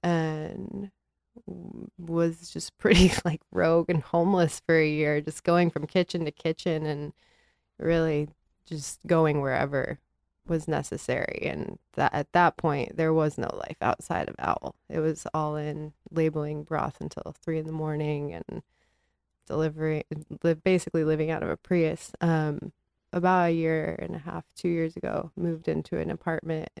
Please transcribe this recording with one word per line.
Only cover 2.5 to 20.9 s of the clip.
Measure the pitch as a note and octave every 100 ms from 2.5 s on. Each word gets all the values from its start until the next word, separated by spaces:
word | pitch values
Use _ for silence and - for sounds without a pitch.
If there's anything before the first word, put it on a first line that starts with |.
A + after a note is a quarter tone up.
just | E3 - _
pretty, | G#3 F#3+ F#3 -
<laughs> | E3+
like, | D#3 _
rogue | F3+ E3 E3 E3
and | E3
homeless | - E3+ E3+ G3 E3 - -
for | E3
a | D#3
year, | D3+ D3+ D3+
just | D3+ -
going | - F3 F3
from | E3 D3+
kitchen | F#3+ F3 F3+ D#3+
to |
kitchen | - E3 D#3+ - D#3 D#3
and | D3 D3 - _ _ _ _ _ _
really | - E3 D#3+ D3 D3+ _ _ _ _
just | D#3 C#3 - -
going | E3+ D#3+ D3
wherever | C#3 B2+ C#3 C#3 - - _ _ _ _ -
was | E3 D#3
necessary. | D3 C#3 - - B2+ - - -
And | - - - _ -
that, | C#3
at | D3 D3
that | F3 F3 -
point, | E3 C#3+ - D#3+
there | D#3+
was | D#3+ D3+ -
no | - -
life | - -
outside | - - - F2 -
of | -
Owl. | - - - - _
It | -
was | D#3 D#3 -
all | D#3 D3+ D3+
in | D3+ D3+ D3+ - -
labeling | D#3+ D#3+ D#3 D3 D3+
broth | D3+ D#3 - -
until | D3 - - D3
three | - D#3+
in | D#3
the |
morning | D#3+ D#3 D3+ D3+ D3 C#3+
and | E2 - - - _ _ _ _ _ _ _ _
delivery, | - D#3 D#3 D#3 D#3 - D3+ - D#3
li-, | E3+ D#3+
basically | F#3+ F#3 -